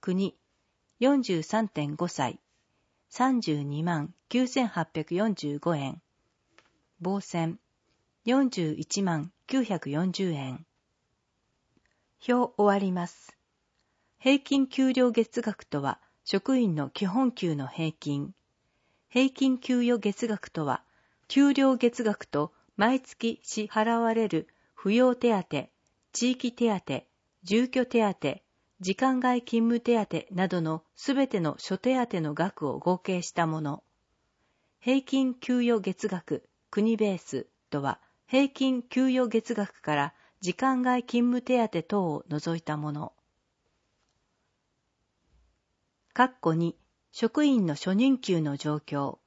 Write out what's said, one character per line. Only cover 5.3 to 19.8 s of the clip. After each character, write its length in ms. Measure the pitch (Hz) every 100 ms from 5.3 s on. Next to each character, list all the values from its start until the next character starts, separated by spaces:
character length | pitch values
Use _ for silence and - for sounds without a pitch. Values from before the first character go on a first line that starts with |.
| 185
十 240 | 147 143
五 160 | 170 160
円。 260 | 139 170 _ _ _ _ _ _ _ _ _ _
棒 180 | 180 196
線、 380 | - 175 165 180 _ _ _ _ _ _
四 260 | 226 254 269
十 260 | 214 160 151
一 260 | 160 -
万 300 | 190 160 165 _ -
九 160 | 269
百 260 | 233 180 -
四 240 | 147 185
十 180 | 180 190
円。 340 | 151 135 131 160 _ _ _ _ _ _ _ _ _ _ _ _ _ _ _ -
表 280 | 247 240 -
終 100 | 208
わ 140 | 202
り 140 | 196
ま 140 | 180 175
す。 280 | - - _ _ _ _ _ _ _ _ _
平 200 | 262 277
均 280 | - 277 262
給 260 | - 262
料 180 | 254 247
月 300 | 233 220 -
額 240 | 233 202 -
と 160 | 147
は、 180 | 139 - _ _
職 340 | - 196 - 262
員 180 | 226 156
の 140 | 139
基 160 | - 196
本 260 | 208 262
給 240 | 240 175 147
の 120 | 135
平 240 | - 160
均。 420 | - - 143 147 - _ _ _ _ _ _ _
平 200 | 247 262
均 280 | 262 269 254
給 260 | - 247